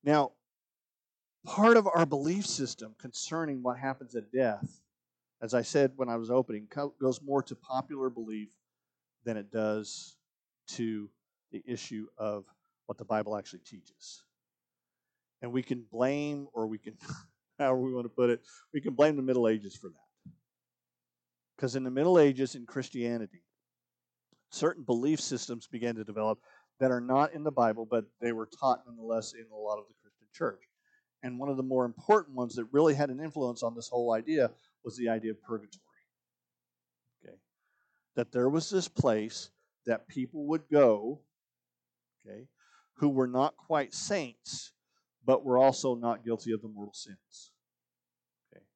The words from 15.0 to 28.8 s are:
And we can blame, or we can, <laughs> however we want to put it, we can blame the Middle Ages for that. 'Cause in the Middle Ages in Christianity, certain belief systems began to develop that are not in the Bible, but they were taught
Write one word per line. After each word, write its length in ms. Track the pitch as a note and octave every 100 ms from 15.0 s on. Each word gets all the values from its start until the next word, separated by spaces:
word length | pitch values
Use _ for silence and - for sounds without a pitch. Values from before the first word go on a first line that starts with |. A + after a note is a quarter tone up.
| _ _ _ _
And 100 | B2
we 120 | B2+
can 200 | B2 A#2+ A2
blame, 560 | A#2 B2+ C#3+ D3 C#3+ C#3
or 140 | A#2+ A2
we 100 | G#2+
can, 180 | G#2+ A2 - - -
<laughs> 300 | _ _ -
however 220 | C#3 C3
we 120 | B2+
want 120 | B2+ A#2+
to 40 |
put 200 | - B2
it, 120 | A#2 - - _ D3+
we 60 |
can 120 | -
blame 220 | B2+ D3+ C#3+
the 80 |
Middle 240 | C3 B2 A#2
Ages 280 | A2 G2+ -
for 140 | F#2
that. 420 | - _ _ - - _ _ _ _ _ _ _ _ _ _ _ -
'Cause 180 | B2+ C3
in 80 |
the 60 | B2+
Middle 300 | B2+ E3 F3+
Ages 340 | D3 C3 C3+
in 140 | C3 A#2+
Christianity, 760 | C#3 B2 B2+ A#2+ A#2 G#2+ F2 _ _ _ _ _ _ _ _ _ _ _
certain 320 | - D#3 F3
belief 360 | C3 A#2 C3+ D#3
systems 460 | - B2 - A#2 -
began 300 | A#2 A#2+ A2
to 80 |
develop 360 | G#2+ G#2+ G#2+ G#2 _ - _ _
that 120 | C3
are 100 | B2
not 320 | B2 C3 D3+
in 100 | D#3+
the 80 | D3+
Bible, 340 | C3 A#2 G#2+ A2+
but 200 | A#2+ G#2+ _
they 140 | A#2+
were 140 | A2+ A2
taught 380 | - C3+ B2+